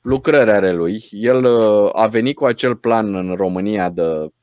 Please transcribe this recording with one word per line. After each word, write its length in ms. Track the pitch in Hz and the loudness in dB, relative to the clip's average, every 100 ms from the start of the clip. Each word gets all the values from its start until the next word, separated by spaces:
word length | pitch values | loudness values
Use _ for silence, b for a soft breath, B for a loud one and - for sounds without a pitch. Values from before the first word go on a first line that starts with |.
lucrări 500 | 123 131 160 147 113 | -4 -2 2 4 4
ale 220 | 101 95 | 4 2
lui. 340 | 87 85 110 - | 0 -2 -4 -10
El, 340 | 104 117 127 | -4 0 2
uh, 460 | 127 117 110 104 101 | 2 4 4 4 2
a 140 | - 110 | 2 0
venit 300 | 113 123 143 | 0 -2 -2
cu 80 | |
acel 320 | 135 117 127 117 | -2 -2 -2 -2
plan 380 | 117 113 107 | -2 0 -2
în 200 | 95 92 90 | -4 -4 -4
România 540 | 92 92 101 104 90 | -2 -2 -4 -2 -4
de, 380 | 87 82 78 78 - | -2 -4 -4 -8 -14